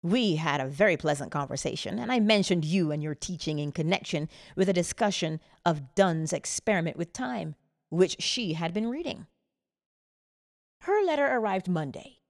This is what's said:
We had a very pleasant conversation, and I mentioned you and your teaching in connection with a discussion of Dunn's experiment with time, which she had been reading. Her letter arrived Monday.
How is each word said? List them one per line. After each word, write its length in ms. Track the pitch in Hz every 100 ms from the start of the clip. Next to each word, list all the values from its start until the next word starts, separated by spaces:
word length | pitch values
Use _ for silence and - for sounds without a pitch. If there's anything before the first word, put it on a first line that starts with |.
We 360 | 170 240 220 156
had 220 | 160 143
a 80 | 135
very 300 | 143 208 160
pleasant 340 | 156 143 143
conversation, 680 | 151 139 135 147 - - 214
and 120 | 247
I 80 | 254
mentioned 460 | 208 214 190 175 156
you 260 | 190 156
and 120 | 151
your 120 | 151 147
teaching 440 | - 175 - 151
in 120 | 147
connection 560 | 156 156 190 - 160 151 - - -
with 120 | 190
a 60 |
discussion 680 | 180 170 - 208 180 160 156 _ _
of 300 | 175 156 131
Dunn's 400 | - 190 160 156
experiment 640 | 156 - - - 196 165 -
with 160 | 170
time, 420 | - 254 233 160 147 _ _ _
which 300 | 165 185 -
she 340 | - - 208
had 200 | 160 165
been 160 | 185 226
reading. 380 | 277 330 - - _ _ _ _ _ _ _ _ _ _ _ _ _ _ _
Her 240 | - 415 381
letter 220 | 302 277
arrived 420 | 254 214 190 180
Monday. 540 | 170 143 - - _